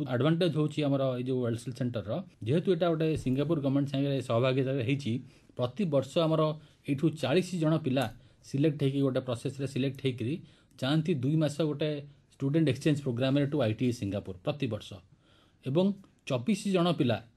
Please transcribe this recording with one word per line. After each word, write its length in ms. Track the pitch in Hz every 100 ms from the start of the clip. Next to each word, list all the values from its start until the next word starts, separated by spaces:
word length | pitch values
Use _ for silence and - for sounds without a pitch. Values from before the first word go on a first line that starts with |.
| 139
ଆଡଭାଣ୍ଟେଜ 440 | 123 143 165 180 151
ହଉଛି 240 | 151 -
ଆମର 200 | 143 139 135 127
ଏଇ 40 |
ଯୋଉ 160 | 127 127
ୱାର୍ଲଡ 160 | 120 117
ସ୍କିଲ୍ 180 | - 117
ସେଣ୍ଟରର, 360 | 123 120 95 143 190 -
ଯେହେତୁ 240 | 107 160 190
ଏଇଟା 160 | 170 175
ଗୋଟେ 200 | 160 160 151
ସିଙ୍ଗାପୁର 400 | 131 131 147 160
ଗଭର୍ଣ୍ଣମେଣ୍ଟ 300 | 135 139 143
ସାଙ୍ଗରେ 260 | 139 139 139
ସହଭାଗିତାରେ 600 | 117 117 131 131 131 135
ହେଇଛି, 280 | 117 139 110 123 - - - -
ପ୍ରତିବର୍ଷ 560 | 123 - 185 143 - 175
ଆମର 240 | 160 160 156 151 - _ -
ଏଇଠୁ 180 | 139 160 151
ଚାଳିଶ 300 | 123 165 185 180
ଜଣ 140 | 156 160
ପିଲା 280 | 151 131 113 - - _
ସିଲେକ୍ଟ 360 | - 135 156 147
ହେଇକି, 160 | 139 139
ଗୋଟେ 200 | 139 131 127
ପ୍ରସେସରେ 400 | 117 135 120 135
ସିଲେକ୍ଟ 320 | 127 135 127
ହେଇକିରି 300 | 135 - 110 165 - - _ -
ଯାଆନ୍ତି 340 | 131 156 156
ଦୁଇ 220 | 151 131 156
ମାସ 200 | 151 151
ଗୋଟେ 280 | 156 143 151 147 143 - _ -
ଷ୍ଟୁଡେଣ୍ଟ 300 | 139 156 151
ଏକ୍ସଚେଞ୍ଜ 280 | 120 165 147 135
ପ୍ରୋଗ୍ରାମରେ 400 | 120 135 139 143
to 60 | 147 113
ଆଇ 80 | 110
ଟି 80 | 127
ଆଇ 40 | 120
ସିଙ୍ଗାପୁର 360 | 101 98 95 95 -
ପ୍ରତିବର୍ଷ। 440 | 147 127 104 - 95 - _ _ _ _ _ 127
ଏବଂ 200 | 147 196 196 - _ -
ଚବିଶ 320 | 127 123 202 202 185
ଜଣ 120 | 175 170
ପିଲା 180 | 131 104 -